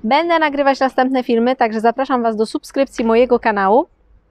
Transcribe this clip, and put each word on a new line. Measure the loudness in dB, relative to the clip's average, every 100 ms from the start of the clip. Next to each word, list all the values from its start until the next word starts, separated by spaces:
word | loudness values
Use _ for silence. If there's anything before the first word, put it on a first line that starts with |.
Będę | 0 0 0 0
nagrywać | 0 0 0 0
następne | -2 0 0 -2
filmy, | 0 0 0 0
także | -2 0
zapraszam | 0 0 -2 -2
Was | -2 -2
do | -4
subskrypcji | -6 -8 -4 -4 -2
mojego | 0 2 2 2
kanału | 0 0 2 2 0 _ _ _ _